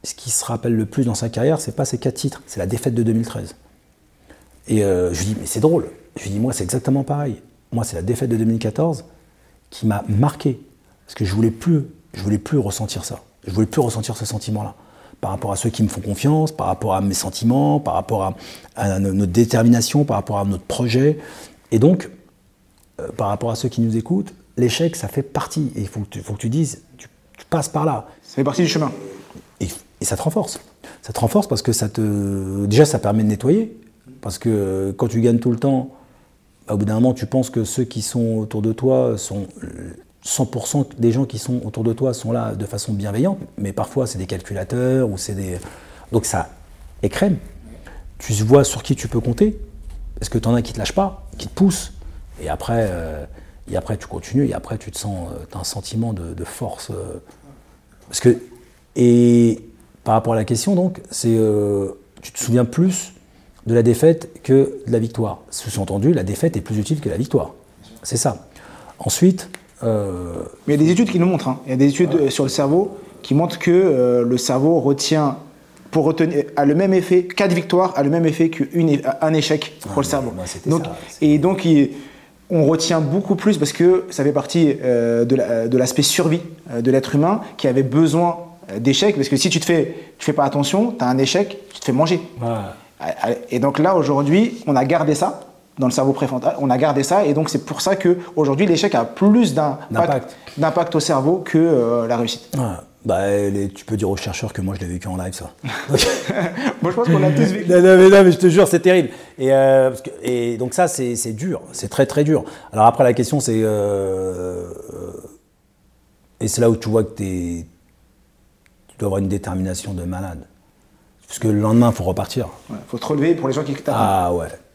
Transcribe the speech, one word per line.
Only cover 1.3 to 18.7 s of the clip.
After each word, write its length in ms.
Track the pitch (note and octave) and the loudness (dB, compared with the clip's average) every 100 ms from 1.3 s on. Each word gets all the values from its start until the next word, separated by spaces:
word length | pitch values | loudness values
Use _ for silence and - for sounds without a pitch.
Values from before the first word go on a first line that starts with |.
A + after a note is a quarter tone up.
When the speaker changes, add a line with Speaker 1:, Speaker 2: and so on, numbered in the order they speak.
| A2+ C3 D#3 | 0 0 0
Speaker 1:
c'est 160 | - - | -4 -4
pas 100 | C#3 | -4
ses 120 | - | -2
quatre 180 | C3+ - | -4 -4
titres, 260 | C3+ - - | -6 -8 -14
c'est 120 | - | -8
la 80 | F#2+ | -4
défaite 280 | A#2 - A#2 | -2 -2 0
de 80 | |
deux 100 | A2+ | 2
mille 120 | A2+ A2+ | 0 -2
treize. 300 | - - - _ _ _ _ _ _ _ - _ _ - | -8 -12 -16 _ _ _ _ _ _ _ -20 _ _ -2
Et, 160 | A2 | 0
euh, 300 | G2+ F2+ F2+ | 2 2 0
je 60 | E2+ | -2
lui 80 | G2 | -4
dis, « 80 | A2 | -4
Mais 60 | - | -6
c'est 140 | - | 0
drôle. » 300 | D3+ E3 - - - - | 2 2 -2 -14 -18 -12
Je 80 | G2 | -8
lui 40 | |
dis, 100 | G2+ | -4
Moi, 140 | B2 | -2
c'est 100 | A2+ | -4
exactement 400 | F2+ B2+ C3 C#3 | -4 -4 0 -2
pareil. 380 | C3 D3 C#3+ G#2 - _ _ | 0 -4 -4 -8 -14 _ _
Moi, 120 | A#2 | -4
c'est 120 | A2 F2 | -4 -4
la 80 | |
défaite 260 | F#2 A#2 C3 | -4 -2 0
de 80 | A2+ | 0
deux 60 | |
mille 160 | A2 A2+ | 0 0
quatorze 460 | A2 G#2+ D#3+ D3 - _ _ _ _ _ _ | -2 -2 -2 -2 -10 _ _ _ _ _ _
qui 160 | - A2 | -4 -2
m'a 160 | G2+ - | -2 0
marqué. 520 | G#2 C#3+ - C#3+ B2 - _ _ _ _ | 2 2 0 -4 -4 -12 _ _ _ _
Parce 100 | - | -6
que 100 | G2+ | -4
je 80 | |
voulais 160 | G2+ A2 | 2 0
plus, 380 | A2 E3+ D#3+ C3+ - _ | 0 0 0 0 -14 _
je 80 | - | -8
voulais 160 | F#2+ G#2 | -2 -2
plus 220 | - D3 | 0 -2
ressentir 440 | G2+ - A2 G2+ | -2 -4 -6 -8
ça. 180 | - - _ _ - | -10 -14 _ _ -6
Je 40 | |
voulais 140 | F#2+ G#2+ | -2 0
plus 160 | - | 0
ressentir 340 | B2 A2 A2 A2 | -2 -2 -8 -8
ce 80 | |
sentiment-là. 520 | A2 G#2+ - G#2+ G2 - - - - - | -8 -8 -6 -6 -6 -12 -20 -20 -20 -10
Par 100 | - | -8
rapport 200 | F#2+ - | -6 -6
à 40 | F#2+ | -4
ceux 160 | A#2 | -4
qui 100 | G#2+ | 0
me 60 | G#2+ | -2
font 140 | - | -2
confiance, 500 | G2 G2 C#3 D#3 D#3 | -6 -2 0 2 0
par 160 | - F#2 | -2 -4
rapport 260 | F#2 G#2+ | -4 -2
à 80 | F#2+ | 0
mes 140 | G2 F#2 | 0 -2
sentiments, 640 | F#2+ - A2+ C3 D3 D3+ | -6 -2 2 2 2 0
par 160 | C#3+ E2+ | 0 -4
rapport 280 | - A2 | -2 -2
à, 120 | F#2+ - - - - | -2 -6 -14 -20 -20